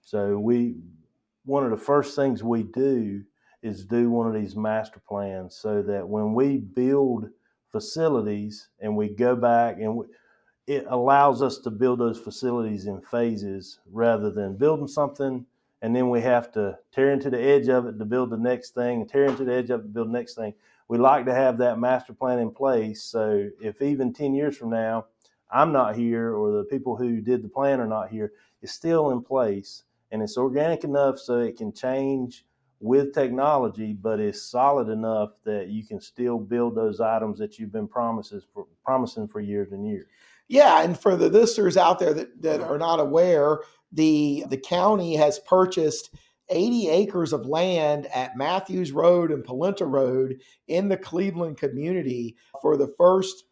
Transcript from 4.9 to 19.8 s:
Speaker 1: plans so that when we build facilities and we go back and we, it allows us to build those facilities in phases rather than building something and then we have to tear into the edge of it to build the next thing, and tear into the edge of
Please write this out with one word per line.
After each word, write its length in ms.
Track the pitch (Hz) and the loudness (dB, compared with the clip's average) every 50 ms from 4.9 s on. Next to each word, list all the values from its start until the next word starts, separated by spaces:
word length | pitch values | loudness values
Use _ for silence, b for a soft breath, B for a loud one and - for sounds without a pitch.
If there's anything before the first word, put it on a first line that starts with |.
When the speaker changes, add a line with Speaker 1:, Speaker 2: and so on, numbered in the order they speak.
| - 101 _ | -14 -20 _
Speaker 1:
plans 480 | _ 104 101 101 98 95 95 92 90 - | _ -8 -6 -6 -6 -8 -10 -12 -14 -16
so 260 | - - 107 104 104 101 | -10 -6 -4 -2 -2 -2
that 260 | 101 101 98 92 92 | -2 -4 -6 -4 -4
when 260 | 104 107 107 107 107 | -4 -4 -2 -2 0
we 240 | 117 135 143 139 135 | 2 2 2 0 -2
build 680 | 107 95 - 127 127 127 139 139 139 131 120 110 107 104 - _ _ _ _ _ _ _ | -6 -6 -4 -2 0 2 2 2 2 2 0 -4 -6 -10 -14 _ _ _ _ _ _ _
facilities 960 | - 107 - - - 160 165 160 143 120 107 104 104 104 104 107 104 - - _ _ _ | -10 -10 -8 -8 -6 -2 0 0 0 0 -2 -2 -4 -6 -6 -10 -12 -16 -20 _ _ _
and 160 | 98 107 107 | -6 -4 -2
we 120 | 104 107 104 | -2 -2 -4
go 280 | 101 - 120 123 127 | -2 0 2 2 2
back 400 | 120 120 120 117 117 117 117 101 87 | 2 2 4 4 4 4 2 0 -4
and 180 | 110 107 110 | -4 -4 -4
we, 100 | 117 107 - b b b b b b b b b b _ | -4 -8 -10 b b b b b b b b b b _
it 180 | - 143 139 - - | -4 -4 -4 -2 -2
allows 520 | 127 123 120 135 139 139 143 143 131 117 | -2 0 2 4 6 6 6 6 4 4
us 180 | 139 127 - - | 0 -2 -2 -4
to 120 | - 123 | -8 -8
build 280 | 110 101 123 127 123 120 | -2 0 2 2 2 2
those 180 | 120 117 110 - | 0 -2 -2 -4
facilities 680 | - 110 104 - - 123 120 120 113 110 107 101 95 | -10 -14 -12 -4 -4 -2 -2 -2 -2 -4 -6 -6 -6
in 140 | 104 98 95 | -8 -8 -10
phases 800 | - - - 120 117 117 113 101 101 101 98 98 90 - - _ _ _ | -10 -6 -2 0 0 0 -2 -4 -6 -8 -8 -10 -12 -14 -20 _ _ _
rather 400 | 92 110 117 117 117 107 104 107 | -4 2 2 2 2 2 0 -2
than 260 | 92 107 101 95 98 | -2 -2 -4 -4 -2
building 320 | 98 131 151 156 147 143 139 | 2 2 2 2 2 -4 -6
something 580 | - 151 147 139 143 - 139 135 131 127 123 _ _ _ _ _ _ _ | -2 -2 -2 -2 -2 -4 -4 -4 -4 -6 -10 _ _ _ _ _ _ _
and 140 | - 113 117 | -4 -2 0
then 160 | 127 127 123 | 2 2 2
we 100 | 123 120 | 2 2
have 300 | 117 127 123 120 120 - _ | 2 4 2 2 2 -2 _
to 240 | 110 104 98 95 - _ _ _ | -2 -2 -2 -4 -8 _ _ _
tear 200 | - 135 139 139 | 2 2 4 4
into 180 | 139 135 139 | 2 0 -2
the 100 | 127 120 | -2 0
edge 280 | 120 135 143 143 139 123 | 4 4 4 4 4 4
of 180 | 127 127 120 | 2 2 2
it 120 | 123 110 107 | -2 -8 -8
to 60 | 110 | -6
build 260 | 107 117 127 127 120 | -2 -2 -2 -2 -2
the 60 | 113 | -4
next 380 | 110 113 123 127 120 123 - _ | -2 0 0 -2 -2 -4 -10 _
thing, 260 | 123 120 123 123 117 | -4 -2 -2 -2 -4
and 80 | 107 110 | -6 -2
tear 180 | - 139 139 | 0 2 2
into 180 | 139 127 117 135 | 2 2 0 -2
the 100 | 123 123 | -2 0
edge 160 | 127 120 113 | -2 0 -2
of 100 | 123 117 | -4 -6